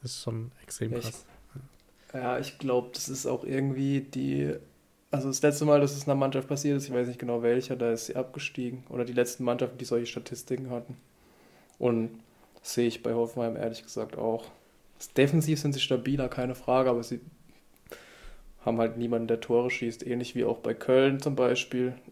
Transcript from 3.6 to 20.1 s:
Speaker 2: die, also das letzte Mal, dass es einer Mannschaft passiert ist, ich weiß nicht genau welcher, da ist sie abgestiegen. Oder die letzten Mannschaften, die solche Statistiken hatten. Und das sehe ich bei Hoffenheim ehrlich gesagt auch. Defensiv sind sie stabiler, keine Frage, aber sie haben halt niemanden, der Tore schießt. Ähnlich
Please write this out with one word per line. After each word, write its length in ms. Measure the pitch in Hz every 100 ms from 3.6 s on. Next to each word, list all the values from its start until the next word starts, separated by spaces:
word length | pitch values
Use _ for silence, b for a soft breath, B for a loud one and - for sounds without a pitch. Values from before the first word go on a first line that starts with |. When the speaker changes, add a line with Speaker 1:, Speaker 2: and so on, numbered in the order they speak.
| 139 131 139 139
Speaker 2:
die, 540 | 135 131 135 139 143 - - _ _ _ _
also 180 | 143 135
das 140 | 131
letzte 240 | 147 147 151
Mal, 120 | 147
dass 140 | 143
es 140 | 143 143
einer 60 |
Mannschaft 340 | 139 139 135 135
passiert 300 | 143 147 139
ist, 100 | 139
ich 60 |
weiß 120 | 123 123
nicht 120 | 123
genau 240 | 123 120
welcher, 340 | 117 123 131 120
da 160 | 117
ist 140 | 117 -
sie 100 | 131
abgestiegen. 640 | 127 - - - 123 127 -
Oder 160 | 123
die 80 | 120
letzten 320 | 123 120 -
Mannschaften, 320 | 123 120 127 123
die 80 |
solche 220 | 123 120 117
Statistiken 640 | - - 120 - 131 127
hatten. 260 | 120 120 131 _ b b b b b b -
Und 300 | 123 117 113 - b b b -
das 140 | -
sehe 140 | - 120
ich 140 | 117
bei 100 | 117
Hoffenheim 440 | 117 117 123 117 117
ehrlich 260 | 113 113
gesagt 340 | - - 110 -
auch. 300 | 110 113 - b b b - - - -
Defensiv 420 | 139 165 151 147
sind 140 | 147
sie 60 | 139
stabiler, 480 | - 127 131 139 127
keine 260 | - 127
Frage, 340 | 127 - 127 131
aber 140 | 120
sie 180 | 117 120 - - - - _ - - B B B B B B -
haben 140 | - 113
halt 180 | 113 117
niemanden, 320 | 117 117 117
der 120 | 113
Tore 300 | - 120 123
schießt. 360 | 123 117 113
Ähnlich 280 | 127